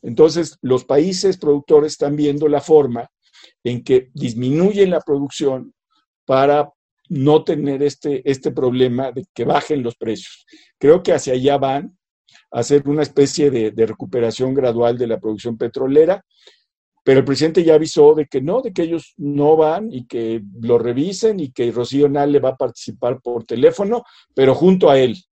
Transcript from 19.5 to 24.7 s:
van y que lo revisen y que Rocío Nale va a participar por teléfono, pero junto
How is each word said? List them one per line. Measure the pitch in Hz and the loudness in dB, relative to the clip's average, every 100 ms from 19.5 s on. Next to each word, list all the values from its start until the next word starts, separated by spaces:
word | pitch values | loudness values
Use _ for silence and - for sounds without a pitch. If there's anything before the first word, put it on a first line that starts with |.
| 156 | 4
van | 156 165 220 | 4 0 -6
y | 123 120 | -12 -10
que | 120 113 113 101 113 | -8 -6 -6 -8 -10
lo | 113 120 | 0 0
revisen | 117 120 165 190 220 202 | 2 -2 -4 -2 -2 -2
y | 143 | -8
que | - 120 | -4 -4
Rocío | 113 117 135 143 | -2 -4 0 0
Nale | 143 143 143 | 2 0 2
va | 131 | 0
a | 131 | -4
participar | 131 - - 117 123 127 | -6 -8 -16 -6 -6 -6
por | - 120 113 | -8 -10 -8
teléfono, | 117 147 165 202 233 240 _ _ | 0 0 2 -4 -4 -6 _ _
pero | - 135 | 0 2
junto | 131 180 | 4 4